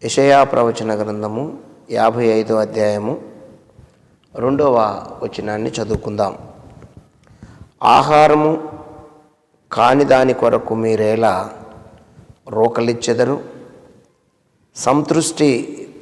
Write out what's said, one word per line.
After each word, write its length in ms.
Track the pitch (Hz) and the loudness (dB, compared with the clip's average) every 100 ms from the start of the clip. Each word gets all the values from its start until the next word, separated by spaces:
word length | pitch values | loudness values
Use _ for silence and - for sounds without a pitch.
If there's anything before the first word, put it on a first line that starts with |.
యెషయా 400 | 117 - 139 139 | -4 2 4 6
ప్రవచన 500 | 135 127 120 113 110 | 4 2 0 0 -4
గ్రంథము 680 | 104 107 107 107 110 151 - - - - | -4 -4 -6 -6 -6 -8 -12 -20 -20 -8
యాభై 340 | 113 113 117 117 | -2 0 0 0
ఐదో 300 | 110 110 110 | 0 0 -2
అధ్యాయము 760 | 104 113 104 104 107 156 - - - - _ _ - _ _ _ _ - | -2 -2 -2 -2 -4 -8 -12 -20 -20 -20 _ _ -20 _ _ _ _ -6
రెండవ 420 | 123 139 147 120 107 98 - - | -2 2 2 2 2 -2 -10 -12
వచనాన్ని 460 | 110 - 104 107 127 | -10 -8 -6 -6 -6
చదువుకుందాం. 680 | 123 107 107 110 104 98 - - - - - - - - _ _ _ - - - - | -6 -4 -6 -4 -4 -4 -6 -16 -20 -20 -20 -20 -20 -20 _ _ _ -20 -20 -20 -2
"ఆహారము 960 | - 131 143 151 151 151 156 160 - - - - - - _ _ _ _ - | 4 4 4 6 6 6 2 -2 -6 -16 -18 -20 -20 -20 _ _ _ _ -8
కాని 320 | - 120 139 | 0 2 4
దాని 300 | 139 131 131 | 4 4 4
కొరకు 420 | 123 117 117 - 113 | 2 2 0 -2 -4
మీరేలా 760 | 113 107 107 113 110 92 98 - - - - - _ _ - _ - | -2 0 0 2 0 0 -4 -12 -20 -20 -20 -20 _ _ -20 _ -8
రోకలిచ్చెదరు? 920 | 110 117 117 117 117 - 120 123 143 - - - - - _ _ _ _ _ _ _ _ - | 0 0 0 -2 -2 -2 0 0 -2 -8 -20 -20 -20 -20 _ _ _ _ _ _ _ _ -6
సంతృష్టి 1000 | - 147 147 160 156 - 151 120 - - - - | -2 0 0 -2 -2 0 0 0 -4 -12 -18 -20